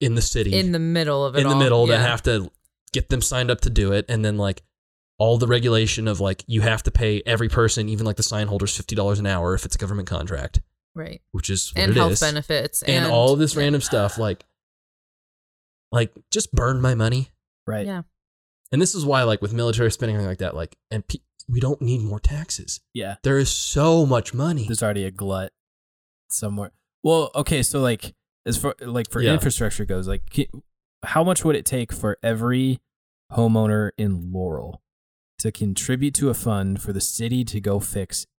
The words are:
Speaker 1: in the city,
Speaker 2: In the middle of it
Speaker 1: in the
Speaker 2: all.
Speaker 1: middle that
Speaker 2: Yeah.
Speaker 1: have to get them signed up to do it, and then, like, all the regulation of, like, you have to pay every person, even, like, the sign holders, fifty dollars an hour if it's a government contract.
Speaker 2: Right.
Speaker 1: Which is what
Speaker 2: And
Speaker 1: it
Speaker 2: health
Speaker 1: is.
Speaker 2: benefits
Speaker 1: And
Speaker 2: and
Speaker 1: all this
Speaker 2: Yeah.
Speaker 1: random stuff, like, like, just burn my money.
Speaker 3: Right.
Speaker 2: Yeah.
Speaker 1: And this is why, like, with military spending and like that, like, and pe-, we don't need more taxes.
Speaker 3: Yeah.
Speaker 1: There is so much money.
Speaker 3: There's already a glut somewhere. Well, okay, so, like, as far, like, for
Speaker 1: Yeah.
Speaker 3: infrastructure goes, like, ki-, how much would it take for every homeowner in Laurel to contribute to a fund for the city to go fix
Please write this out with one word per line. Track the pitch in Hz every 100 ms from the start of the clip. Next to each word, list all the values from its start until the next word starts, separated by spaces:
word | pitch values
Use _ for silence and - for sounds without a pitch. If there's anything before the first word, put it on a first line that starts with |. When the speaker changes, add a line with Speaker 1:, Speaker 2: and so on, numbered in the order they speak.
Speaker 1:
in | 123 117
the |
city, | - 123 101 98
Speaker 2:
In | 185
the | 170
middle | 165 170 151 139 139
of | 135
it |
Speaker 1:
in | 135
the |
Speaker 2:
all. | 139
Speaker 1:
middle | 135 117 117
that | 113
Speaker 2:
Yeah. | 120
Speaker 1:
have | 117
to | - 110 92 _ _ _ _
get | 127 -
them | 131
signed | - 127 120
up | 123
to | 131
do | 110 98
it, | 101 -
and | 113
then, | 107 104
like, | 98 95 _ _ _ _ _ -
all | 110 117
the | 120
regulation | 123 120 113 110 - 110
of, | 92
like, | 98 95 -
you | 113
have | 110 110
to | -
pay | - 110 104 -
every | 113 113
person, | 120 113 - 107
even, | 107 110
like, | 101
the |
sign | - 107 104
holders, | 101 101 -
fifty | - 107
dollars | 101 104
an | 101
hour | 92 87
if | 95 -
it's | -
a |
government | 95 101 92
contract. | 87 85 80 - - - _ _
Speaker 2:
Right. | 165 160 - _
Speaker 1:
Which | 98 -
is | 95 -
what | -
Speaker 2:
And | -
Speaker 1:
it | 87
Speaker 2:
health | -
Speaker 1:
is. | 98
Speaker 2:
benefits | 151 151 - 151 147 -
Speaker 1:
And | - 131 131
Speaker 2:
and |
Speaker 1:
all | 117 127 143
this | 156 151
Speaker 2:
Yeah. |
Speaker 1:
random | 143 147
stuff, | - 117 101 -
like, | 107 - _ _ _ _ _ _ _ _ _ _ _ _ _ _ _
like, | 120 113 - -
just | 214 -
burn | - 123 131
my | 127 117
money. | 110 127 135 _ _ _ -
Speaker 3:
Right. | - 202
Speaker 2:
Yeah. | 185 - _ _ _ _ _ -
Speaker 1:
And | 135
this | 185 185
is | 143
why, | 135
like, | 120 107
with | 104
military | 117 117 113 117
spending | - 113 107
and | 98
like | 95
that, | 92 76
like, | 80 _ -
and | 107 -
pe-, | - _ _ -
we | 120
don't | 131 143
need | 123 123
more | 110 107
taxes. | - 143 160 - - - _
Speaker 3:
Yeah. | - 92 98
Speaker 1:
There | 135 139
is | 131
so | - - - 156 165 143
much | 123 -
money. | 120 151 156 107
Speaker 3:
There's | 110
already | 107 101 95
a |
glut | 95 98 95 95 _ _ _ _ _ _ _ -
somewhere. | - 110 202 101 _ _ _
Well, | 151 165 147 143
okay, | 143 151
so, | 123 139
like, | 127 110 - - _ _ 117
as | 107
far, | 143 -
like, | 123 120 113
for | 120
Speaker 1:
Yeah. | 117
Speaker 3:
infrastructure | 156 139 - 110 - 104
goes, | 92 92
like, | 92 -
ki-, | - 135 - - _ _ _ -
how | 156
much | 175 175 160
would | 143
it | -
take | 127 117
for | - 107 101
every | 117 110 120 127 131 127 _ _ _ _ -
homeowner | - 117 113 107 107 104 -
in | 104 90 90
Laurel | 92 92 73 58 - _ _ _ _ _ -
to | 113
contribute | - 104 95 - 127 143 135
to | 139
a |
fund | 113 117 101 95 98
for | -
the | 98
city | - - 117 127
to | 117 104
go | 101 101
fix | - 101 95 - - _